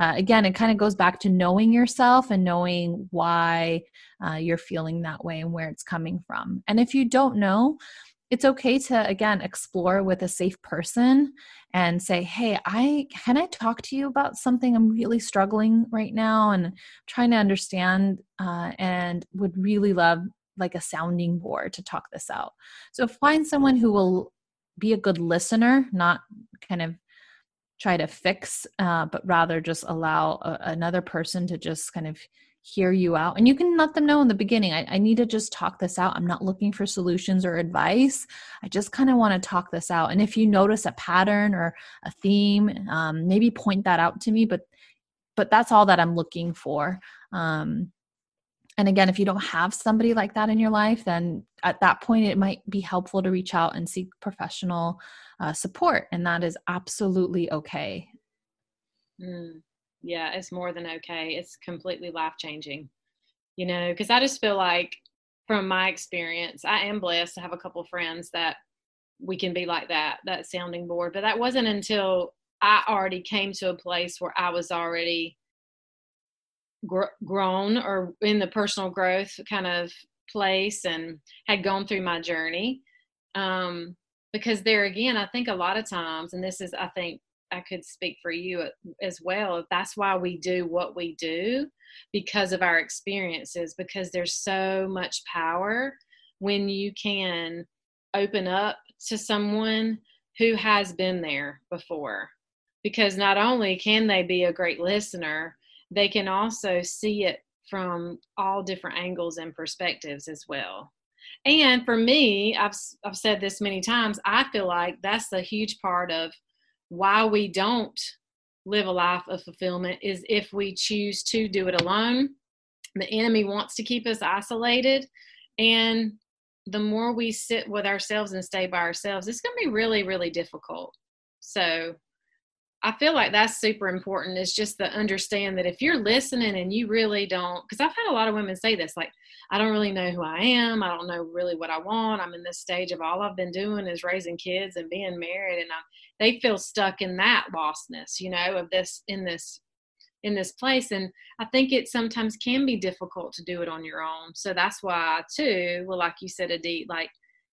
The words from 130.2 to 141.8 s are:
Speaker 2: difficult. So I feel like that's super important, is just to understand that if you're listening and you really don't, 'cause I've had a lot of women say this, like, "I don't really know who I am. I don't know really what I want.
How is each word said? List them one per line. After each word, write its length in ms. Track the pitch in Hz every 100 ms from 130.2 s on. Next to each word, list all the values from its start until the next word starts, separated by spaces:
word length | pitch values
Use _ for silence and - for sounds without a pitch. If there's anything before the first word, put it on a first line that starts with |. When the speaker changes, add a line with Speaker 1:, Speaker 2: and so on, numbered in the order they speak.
| 170
Speaker 2:
difficult. 640 | 170 170 151 - 165 - _ _ _ _ _
So 560 | - 202 175 165 165 165 _ _ _ _ _ _ _ -
I 120 | 220
feel 200 | 220 302
like 200 | 302 202
that's 260 | 208 220 -
super 300 | 220 214 196
important, 480 | 185 196 190 175 185
is 180 | 180 214
just 220 | 208 -
to 120 | 185
understand 680 | 208 214 190 - 202 196 185
that 80 | 180
if 160 | 180
you're 160 | 302 302
listening 580 | 208 254 269 254 220 190
and 160 | 180
you 160 | 214 220
really 380 | 226 220 208 196
don't, 420 | 180 180 175 -
'cause 120 | 214
I've 140 | 302 466
had 140 | 440
a 40 |
lot 160 | 240 220
of 60 | 214
women 200 | 202 185
say 200 | 226 202
this, 200 | 160 175
like, 160 | 165 _ _ - -
"I 60 | 196
don't 160 | 220
really 180 | 214 202
know 200 | 190 180
who 120 | 175
I 160 | 156 160
am. 420 | 240 240 233 220
I 60 | 185
don't 200 | 170 175
know 160 | 175
really 320 | 165 175 180 165
what 140 | 165
I 80 |
want. 440 | 160